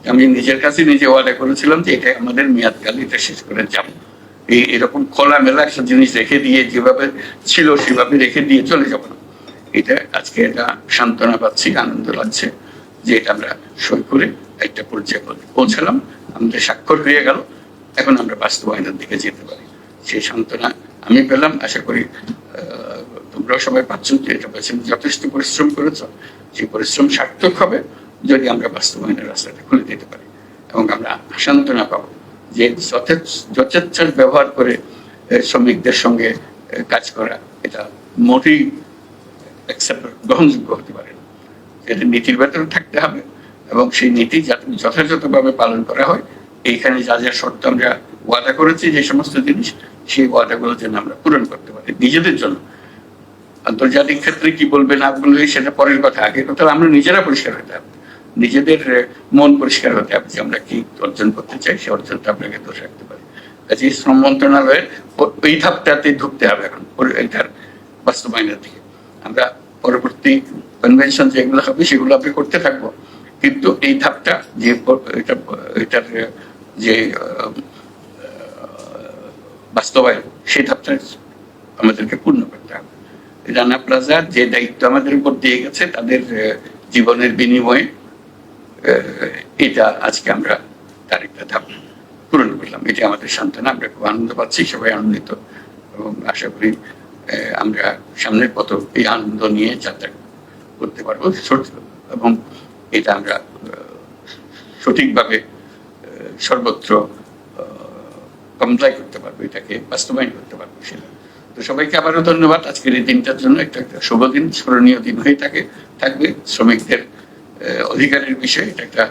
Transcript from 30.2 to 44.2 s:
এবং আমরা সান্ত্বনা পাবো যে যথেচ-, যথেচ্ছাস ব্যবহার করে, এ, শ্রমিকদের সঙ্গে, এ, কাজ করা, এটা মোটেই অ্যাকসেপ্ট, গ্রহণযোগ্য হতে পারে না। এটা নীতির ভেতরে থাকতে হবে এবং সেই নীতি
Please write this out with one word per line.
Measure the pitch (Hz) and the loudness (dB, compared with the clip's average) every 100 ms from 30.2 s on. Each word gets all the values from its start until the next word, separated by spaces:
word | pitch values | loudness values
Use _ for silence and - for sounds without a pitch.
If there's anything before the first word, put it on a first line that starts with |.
| - - - - - | -20 -20 -20 -20 -6
এবং | 113 107 | -2 0
আমরা | 101 113 - - - | -2 -4 -8 -10 -4
সান্ত্বনা | 151 143 139 123 | 2 4 2 -2
পাবো | 104 87 - - - - - | -2 -6 -8 -20 -20 -20 -12
যে | 117 120 - - | 0 0 0 -4
যথেচ-, | 120 - 165 - - - | -4 0 -2 -2 -12 -6
যথেচ্ছাস | - 262 180 170 - 165 139 | -2 0 0 -2 -2 -2 4
ব্যবহার | 131 143 135 | 4 4 2
করে, | - 123 120 - - - - - | 0 0 0 -8 -20 -20 -20 -2
এ, | 120 | 0
শ্রমিকদের | - - 123 - 127 | 2 2 2 2 0
সঙ্গে, | 123 120 117 113 113 - - - | 0 0 2 0 -4 -12 -20 -14
এ, | - 117 | -12 -4
কাজ | 117 - | -4 -4
করা, | 113 110 - - - | -8 -8 -8 -16 -10
এটা | 101 110 104 - - 123 | -10 -8 -12 -16 -12 0
মোটেই | 120 127 151 151 139 - - - - - - - - - - | 4 4 4 4 2 -4 -18 -20 -20 -20 -20 -20 -20 -20 -14
অ্যাকসেপ্ট, | - - - - - - | -6 -6 -6 -10 -14 0
গ্রহণযোগ্য | 165 156 127 - | 4 4 4 -4
হতে | - - | -8 -8
পারে | - - | -18 -18
না। | - - - - - - - - | -20 -20 -20 -20 -20 -20 -20 -6
এটা | 117 | 0
নীতির | 123 117 117 123 | 2 2 0 2
ভেতরে | 139 165 160 | 2 0 -4
থাকতে | - - 143 | -4 -4 -2
হবে | 156 - - - - - - | -2 -4 -14 -20 -20 -20 -4
এবং | 117 123 | 0 2
সেই | - 131 | 2 2
নীতি | 120 | 2